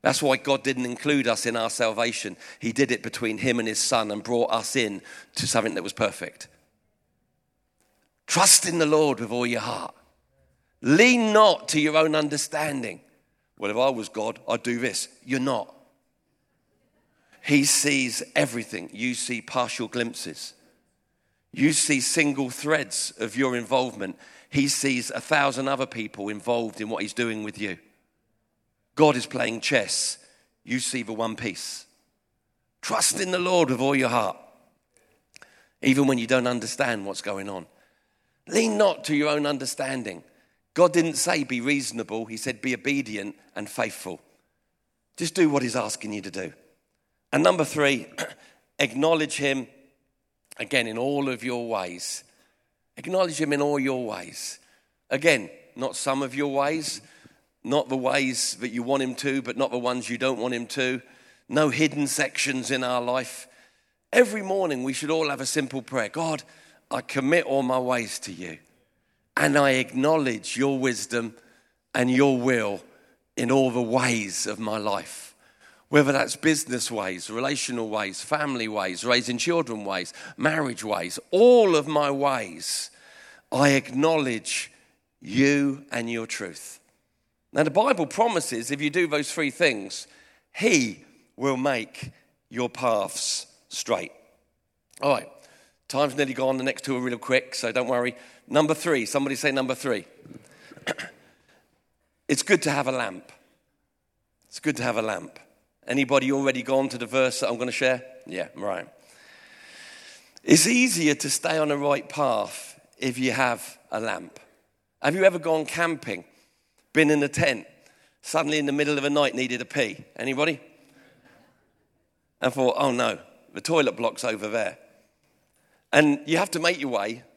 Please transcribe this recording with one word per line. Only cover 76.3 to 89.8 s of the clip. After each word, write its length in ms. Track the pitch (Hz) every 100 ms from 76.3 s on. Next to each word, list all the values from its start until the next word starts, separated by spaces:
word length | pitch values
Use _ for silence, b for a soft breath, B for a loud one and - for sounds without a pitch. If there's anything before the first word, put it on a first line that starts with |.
| -
business 540 | 151 151 - 123 -
ways, 400 | 113 95 92 -
relational 580 | 110 135 143 - 120 110
ways, 320 | 107 101 95
family 480 | - 151 147 127 110
ways, 360 | 107 95 90
raising 340 | 117 123 113 120
children 480 | - 170 139 110 101
ways, 260 | 95 87 B B -
marriage 460 | 143 160 143 117
ways, 360 | 110 95 87 - -
all 460 | 180 240 247 208 160
of 120 | 143
my 220 | 147 143
ways, 800 | 139 143 131 104 80 - - - B B B B B _
I 180 | 127 143
acknowledge 1000 | 139 - 131 156 160 131 113 - - - b b b _ _
you 640 | 80 113 139 143 143 135 -
and 200 | 120 117
your 140 | 117 113
truth. 540 | - 98 78 - - _ _ _ _ _ _ _
Now, 100 | -
the 80 | 156
Bible 380 | 143 247 208 147
promises 640 | - 233 185 - 117 113
if 100 | 139
you 80 | 151
do 160 | 156 175
those 260 | 147 143
three 200 | - 147
things, 560 | - 165 110